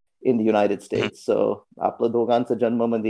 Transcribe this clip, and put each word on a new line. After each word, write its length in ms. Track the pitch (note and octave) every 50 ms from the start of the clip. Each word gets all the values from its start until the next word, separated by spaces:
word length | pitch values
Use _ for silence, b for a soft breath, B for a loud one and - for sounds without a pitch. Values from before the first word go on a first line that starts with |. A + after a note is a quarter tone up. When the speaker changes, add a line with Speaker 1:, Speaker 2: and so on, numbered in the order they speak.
| _ _ _ _ - C3
Speaker 1:
in 100 | B2 A#2
the 60 | G#2+ A2+
United 320 | G#2+ G#2 G#2 G2+ G2+ F#2
Speaker 2:
Hmm. 60 | - -
Speaker 1:
States. 360 | G#2 G2 G2+ G#2+ - - - -
So 80 | G#2+ A2 A2+ A2 G#2+ G#2+ - _ _ - - G2
आपलं 220 | - - A#2 A#2
दोघांचा 440 | A2+ A#2+ A#2 A2 A#2+ B2 B2 - B2+ G#2+
जन्म 240 | B2 A2+ A#2 A#2+ A#2 A#2
म्हणजे 200 | A#2 A2+ G#2+ A2